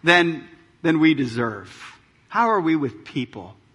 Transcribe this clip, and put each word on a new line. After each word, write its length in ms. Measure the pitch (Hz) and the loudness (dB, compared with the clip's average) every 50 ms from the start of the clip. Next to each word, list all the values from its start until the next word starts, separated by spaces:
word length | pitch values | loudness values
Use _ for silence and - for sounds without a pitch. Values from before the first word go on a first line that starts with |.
| - | 4
than, 420 | 165 175 175 170 170 160 151 - - - - _ _ _ _ | 4 4 4 4 2 -2 -6 -12 -18 -20 -20 _ _ _ _
than 180 | - 165 160 156 | -2 0 2 4
we 140 | 156 160 156 | 4 4 4
deserve. 600 | 139 135 120 113 120 120 117 107 101 98 101 - - - - - - _ _ _ _ _ _ | 2 -2 -4 -2 -4 -4 -4 -4 -10 -14 -18 -20 -20 -20 -20 -20 -20 _ _ _ _ _ _
How 220 | - 208 233 226 | -2 0 0 2
are 100 | 220 196 | 0 0
we 160 | 165 160 160 | 2 0 0
with 280 | 160 143 123 - - - | 0 0 -4 -6 -10 -20
people? 520 | - - 143 123 120 - 110 90 95 104 _ _ _ | -8 -6 -6 -6 -6 -10 -16 -16 -16 -20 _ _ _